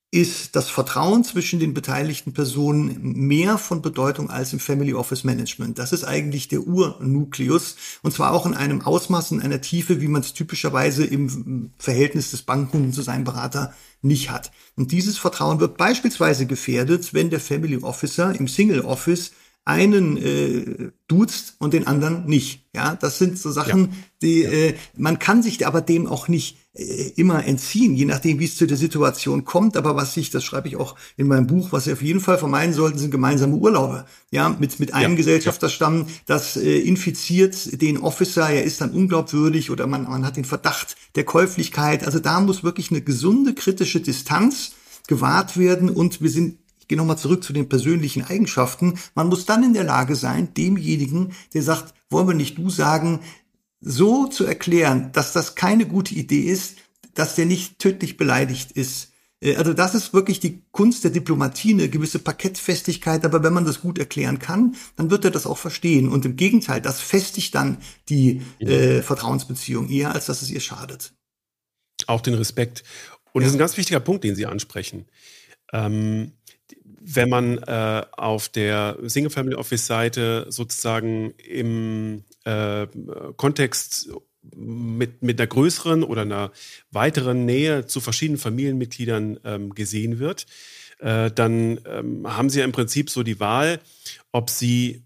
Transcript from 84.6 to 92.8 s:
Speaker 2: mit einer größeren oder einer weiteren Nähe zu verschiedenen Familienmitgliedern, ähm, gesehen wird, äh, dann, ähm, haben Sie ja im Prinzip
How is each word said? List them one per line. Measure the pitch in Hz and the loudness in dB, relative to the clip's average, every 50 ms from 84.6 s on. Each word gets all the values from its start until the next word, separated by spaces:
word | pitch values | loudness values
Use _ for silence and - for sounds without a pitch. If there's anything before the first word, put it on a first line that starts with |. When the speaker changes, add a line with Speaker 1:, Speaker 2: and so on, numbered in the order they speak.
| 107 113 117 120 117 117 113 117 123 117 120 - | -14 -12 -10 -8 -8 -6 -4 -2 -4 -4 -4 -4
Speaker 2:
mit | 127 120 117 - | -2 -2 0 0
einer | 117 107 | 0 0
größeren | - 127 143 175 165 - - 170 160 160 160 | 2 2 2 2 2 0 0 0 2 2 0
oder | - 117 113 | 0 -2 -4
einer | 104 107 104 101 101 98 - - - - - - _ _ | -4 -4 -4 -6 -6 -8 -10 -16 -20 -20 -20 -20 _ _
weiteren | - 101 120 156 156 143 127 127 123 123 123 | -2 0 0 0 0 0 -2 0 0 0 0
Nähe | 120 123 135 151 160 151 139 117 | 2 2 2 2 2 0 -2 -2
zu | - - 131 | -4 -6 -6
verschiedenen | 117 120 113 - 156 156 147 139 | -4 -4 -4 -2 -2 -2 -2 -2
Familienmitgliedern, | - 113 110 127 139 139 131 127 123 117 - - 120 117 113 107 107 107 104 - - | -4 -4 -4 -2 -2 -2 -2 -2 -4 -6 -8 -8 -4 -4 -2 -2 -2 -4 -6 -8 -10
ähm, | 110 104 101 101 101 101 | -10 -8 -8 -8 -8 -8
gesehen | - 107 95 104 107 110 117 117 113 | -8 -6 -4 -4 -4 -2 -4 -4 -4
wird, | 135 165 202 - - _ - - - - - - - - - - | -4 -6 -6 -8 -12 _ -18 -20 -20 -20 -20 -20 -20 -20 -16 -8
äh, | - 110 110 113 113 113 | -4 -2 0 0 0 0
dann, | 110 120 117 113 113 113 117 113 113 110 - | 2 2 2 2 2 0 0 -2 -2 -4 -8
ähm, | - - - 117 120 120 107 104 | -10 -10 -8 -6 -6 -8 -8 -8
haben | 104 107 113 127 139 | -8 -4 0 0 0
Sie | 135 143 | 2 2
ja | 131 | 0
im | 131 | 0
Prinzip | 127 131 | 0 -2